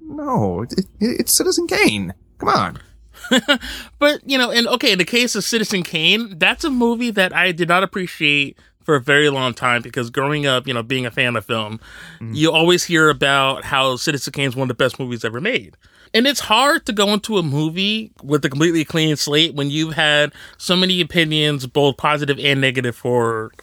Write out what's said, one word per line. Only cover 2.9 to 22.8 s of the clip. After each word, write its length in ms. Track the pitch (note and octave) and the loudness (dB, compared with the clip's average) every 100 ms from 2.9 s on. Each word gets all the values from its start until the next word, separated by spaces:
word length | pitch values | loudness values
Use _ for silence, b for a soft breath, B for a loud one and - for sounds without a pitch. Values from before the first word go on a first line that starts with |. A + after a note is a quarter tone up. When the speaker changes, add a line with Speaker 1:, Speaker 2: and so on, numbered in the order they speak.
| - - B B | -20 -20 B B
Speaker 2:
<laughs> 300 | B3+ - C4+ B B B - | 0 0 -2 B B B 0
But, 280 | C#4+ D4 - | 2 2 -2
you 100 | C4+ | 0
know, 120 | A#3+ | 0
and 160 | A#3 A#3+ | 0 0
okay, 240 | B3 C4 | 0 2
in 60 | F#3+ | 2
the 80 | - | 2
case 300 | A#3+ B3 G#3+ | 0 0 -2
of 80 | |
Citizen 400 | - A3+ G#3+ G3 | -2 -2 0 -2
Kane, 560 | - E3 E3 G#3 A#3 E3 | -4 0 2 2 -2 -2
that's 240 | F#3+ B3 | 0 0
a 60 | E4 | 0
movie 400 | B3+ A#3 A#3 A#3+ | 2 2 2 0
that 220 | G3+ F#3 D#3+ | 0 0 2
I 160 | F3+ | 0
did 160 | E3 E3+ | 0 2
not 160 | F3 | 2
appreciate 720 | F#3+ G#3 F3+ - D3+ C#3+ C#3 - b b | 2 -4 -8 -2 0 0 -2 -8 b b
for 120 | - C#3+ | 0 0
a 60 | |
very 280 | B2 C#3+ D3 | 4 4 4
long 240 | C3+ B2+ | 2 -2
time 280 | A2+ B2+ A#2+ | -2 0 0
because 260 | A#2+ B2 A#2 | -2 -6 -4
growing 360 | B2+ C#3 D3+ C#3+ | -2 -2 0 0
up, 200 | B2+ C3 | 0 -2
you 60 | |
know, 100 | A#2+ | -6
being 220 | A2+ C3 B2 | -4 -4 -4
a 60 | |
fan 240 | - B2 A#2 | -2 0 -2
of 100 | G#2 | -4
film, 340 | A#2 G#2+ A2 B B B B | -4 -4 -10 B B B B
Speaker 1:
Mm-hmm. 180 | A2+ | -8
Speaker 2:
you 180 | C3 D#3+ | 0 2
always 320 | D#3+ E3 F3+ - | 4 4 2 2
hear 240 | D#3+ D#3 | 2 4
about 540 | C3 C#3+ C#3 C3+ C3+ - | 2 2 2 2 -2 -2
how 300 | C#3 C3+ B2+ | 0 0 0
Citizen 380 | - C#3 - | -2 -4 -4
Kane 140 | C#3+ C#3 | -4 -4
is 60 | B2 | -2
one 140 | B2+ | -4
of 40 | A#2 | 0
the 60 | |
best 160 | C3 - | 0 -2
movies 240 | C3 A#2 A2+ | -8 -6 -6
ever 140 | A#2 | -6
made. 340 | F#3+ B3 F#2+ - b b b | -4 -4 -6 -20 b b b
And 120 | A3 C4+ | 0 0
it's 120 | C4+ | 0
hard 440 | - G#3+ C#4 D#4+ - | 0 2 4 2 0
to 80 | |
go 160 | G#3 G3+ | 0 2
into 280 | G#3 - G#3 | 0 0 -2
a 60 | |
movie 680 | D#3+ C#3 D#3 E3+ G3 A3 A3 _ | 0 0 -2 -2 -4 -4 -8 _
with 220 | C3 D3 D3 | -2 0 0
a 40 | |
completely 360 | C3+ E3+ E3 D3 | 0 2 2 0
clean 320 | E3 D#3 D3 | 0 0 0
slate 360 | - D3 D#3+ | 0 2 2
when 160 | C#3+ C#3+ | 0 -2
you've 260 | D3+ D#3+ D#3+ | -2 -2 2
had 360 | D3+ D3 D3 - B B | 4 4 2 -2 B B
so 180 | - F3+ | 0 2
many 240 | F#3 F3+ | 2 0
opinions, 640 | D#3+ F3 D#3 D#3 D3+ D3 B2+ | 0 2 2 2 0 0 -2
both 300 | D3+ C#3+ B2+ | 2 2 2
positive 420 | D3+ D3 D3 C#3 | 0 0 0 0
and 220 | C#3+ C#3 | 0 2
negative, 340 | C3 B2+ | 2 0